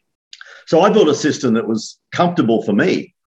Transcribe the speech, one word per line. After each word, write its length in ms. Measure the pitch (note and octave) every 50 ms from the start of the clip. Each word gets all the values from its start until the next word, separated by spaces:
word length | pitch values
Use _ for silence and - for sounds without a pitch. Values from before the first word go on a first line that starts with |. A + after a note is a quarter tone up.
| _ _ _ _ _ _ - - - - - - -
So 140 | - E3+ D#3+
I 80 | F#3 G#3+
built 180 | - G#3+ F3
a 80 | D3+ C#3
system 380 | - - D3 - - C#3 A#2+ A2
that 120 | A#2 A2+
was 320 | A2 A2+ G#2+ - - - _ _ -
comfortable 500 | - - F3 F3 F3 D#3+ B2+ A2+ A2+ G#2
for 120 | - G#2+ G2
me, 420 | A2 D#3 F#3 - - - - _ _ _ _